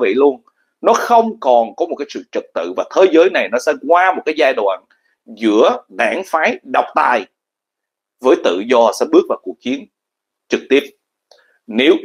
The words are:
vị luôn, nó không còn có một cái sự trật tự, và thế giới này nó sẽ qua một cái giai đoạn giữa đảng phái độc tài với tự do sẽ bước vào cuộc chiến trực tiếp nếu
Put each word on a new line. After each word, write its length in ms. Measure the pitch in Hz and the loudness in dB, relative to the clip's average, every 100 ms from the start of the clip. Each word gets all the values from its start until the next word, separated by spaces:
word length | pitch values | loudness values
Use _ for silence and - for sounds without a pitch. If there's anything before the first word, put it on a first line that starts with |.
vị 120 | 104 | 2
luôn, 280 | 120 143 127 _ _ _ _ | 2 0 0 _ _ _ _
nó 120 | 180 | 0
không 460 | 233 - 233 226 - | 0 2 0 0 -2
còn 360 | 135 120 110 - | 0 0 0 -4
có 100 | 170 | -6
một 100 | 139 | -6
cái 100 | 143 | -10
sự 140 | 104 - | -12 -10
trật 120 | 104 - | -10 -8
tự, 200 | 87 85 92 | -8 -6 -6
và 60 | 90 - | -4 2
thế 60 | 185 | 4
giới 180 | 156 190 | 4 2
này 200 | 156 98 | 0 -2
nó 80 | 120 | -4
sẽ 140 | 156 143 139 | -4 -4 0
qua 260 | 170 185 - | 2 2 -2
một 60 | - | -4
cái 100 | 151 | -2
giai 160 | 135 | 0
đoạn 300 | 123 98 92 _ _ _ _ - | 0 -2 -4 _ _ _ _ -20
giữa 580 | 107 113 107 170 247 - | -4 0 2 2 0 -6
đảng 320 | 95 113 143 190 | -4 -4 -4 -4
phái 340 | 160 190 320 - | -2 -2 -4 -6
độc 120 | 135 - 156 | -4 -2 -2
tài 300 | 143 120 92 _ _ _ _ _ _ _ _ _ | 0 -2 -6 _ _ _ _ _ _ _ _ _
với 140 | 127 - | 0 2
tự 200 | 104 90 117 | 0 -2 0
do 240 | 123 113 - | 2 2 0
sẽ 60 | 135 | 0
bước 140 | 165 - | 2 2
vào 100 | - | -2
cuộc 120 | - - | -10 -10
chiến 260 | 123 139 - _ _ _ _ _ - | -8 -8 -10 _ _ _ _ _ -6
trực 120 | - - | -4 0
tiếp 140 | 135 - _ _ _ _ _ _ _ - | 0 -2 _ _ _ _ _ _ _ -8
nếu 260 | 110 147 202 | -2 2 2